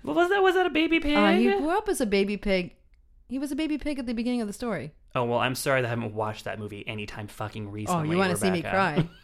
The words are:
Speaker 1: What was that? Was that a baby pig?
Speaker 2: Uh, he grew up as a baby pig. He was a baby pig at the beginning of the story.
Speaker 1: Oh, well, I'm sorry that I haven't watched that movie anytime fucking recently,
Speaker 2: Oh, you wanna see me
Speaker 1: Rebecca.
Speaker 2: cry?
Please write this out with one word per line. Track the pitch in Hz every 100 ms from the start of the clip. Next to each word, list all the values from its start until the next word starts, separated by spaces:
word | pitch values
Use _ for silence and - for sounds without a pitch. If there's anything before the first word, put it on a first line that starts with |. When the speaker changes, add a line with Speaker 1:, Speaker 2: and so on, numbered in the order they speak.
Speaker 1:
What | - 302
was | 349
that? | 403
Was | 381 370
that | 359
a |
baby | 302 320 330
pig? | 311 294
Speaker 2:
Uh, | 202
he | 202 240
grew | 285 294
up | 392 -
as | 339
a | 233
baby | 196 196 208
pig. | 208 185 180 - _ - _ - -
He | 262
was | 277
a | 277
baby | 311 302
pig | 285 277
at | 247
the |
beginning | 233 240 247
of | 214
the |
story. | 202 240 175 151 - - 131
Speaker 1:
Oh, |
well, | 120 120
I'm | 120 131
sorry | 147 131
that | 123
I |
haven't | 117 113
watched | 107 107 110 -
that | 101
movie | 104 101 -
anytime | 107 107 - 107
fucking | - 104 110 104
recently, | 104 107 175 156
Speaker 2:
Oh, |
you | 175
wanna | 196 202
see | 202
me | 180
Speaker 1:
Rebecca. | 160
Speaker 2:
cry? | 190 185 151 170 -